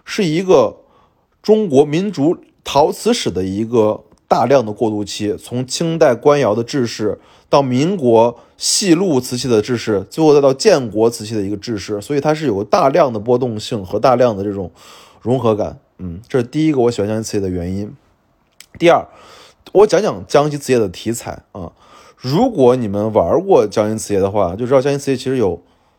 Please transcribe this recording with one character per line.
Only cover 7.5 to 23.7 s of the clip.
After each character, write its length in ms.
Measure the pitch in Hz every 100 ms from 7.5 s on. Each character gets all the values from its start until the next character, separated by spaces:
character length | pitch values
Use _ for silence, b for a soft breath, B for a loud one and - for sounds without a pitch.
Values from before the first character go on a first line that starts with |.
到 100 | 147
民 360 | 135 123 160 202
国 420 | 123 113 120 120 b b
细 380 | - - 202
路 260 | 165 196 131
瓷 160 | 123 123
器 120 | 131
的 120 | 110
制 160 | 107 117
式， 280 | - 98 95
最 160 | -
后 80 | 156
再 80 | 143
到 140 | 139
建 340 | 139 220 160 120
国 220 | 104 113
瓷 160 | - 107
器 80 |
的 80 | 110
一 80 | 98
个 60 | 101
制 200 | 120 107
式， 240 | 90 104
所 160 | - 147
以 40 |
它 120 | 151
是 140 | 156 151
有 160 | 98
大 260 | 107 196 139
量 240 | 175 147
的 60 | 110
波 180 | 113 123
动 220 | 127 107
性 240 | - 113
和 140 | 90 110
大 160 | 131
量 200 | 120 123
的 80 | 98
这 80 | 104
种 180 | 98 87 B B B B B
融 180 | 107 123
合 160 | 117
感。 240 | 104 87 139 _ -
嗯， 220 | 92 85 -
这 100 | 131
是 60 |
第 220 | 117 151 156
一 60 |
个 80 | 135
我 100 | 120
喜 120 | 120
欢 60 | 101
江 140 | 110
西 0 |
瓷 140 | 110 107
业 40 |
的 60 | 95
原 260 | 90 87
因。 180 | 95 104 139 _ _ _ _ _ _ - -
第 100 | 170
二， 180 | 139 - B B B B B -
我 140 | 185 208
讲 140 | 180
讲 240 | 208 104 92
江 240 | 147 151
西 60 | 143
瓷 160 | -
业 60 | 123
的 100 | 101
题 240 | 87 107
材 300 | 113 - - -
啊。 200 | 98 87 _ b b b b
如 340 | 127 151 262
果 260 | 202 123 127
你 100 | 110
们 260 | 101 110
玩 260 | 107 85 127
过 220 | 196 160
江 240 | 107